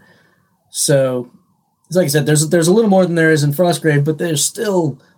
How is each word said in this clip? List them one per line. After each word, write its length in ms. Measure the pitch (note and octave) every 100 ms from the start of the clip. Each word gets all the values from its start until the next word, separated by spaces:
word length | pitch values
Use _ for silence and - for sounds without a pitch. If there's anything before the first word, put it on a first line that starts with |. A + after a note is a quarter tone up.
| _ _ _ _ _ _ _ -
So, 500 | - C#3 C3 B2+ B2 _ _ _ _ _ -
it's 80 | E3+
like 80 |
I 40 | D#3
said, 160 | D3 D3+
there's, 220 | D3+ D#3
there's 180 | F3 D#3+
a 40 |
little 180 | G#3 A3+
more 140 | F#3+
than 120 | F3 E3
there 160 | D#3+
is 100 | D#3
in 80 | D3
Frostgrave, 540 | C#3+ F3 E3 D#3 C#3+
but 140 | D3 D#3
there's 260 | F3 C#3+
still 560 | - - G#3+ F#3+ D#3 - _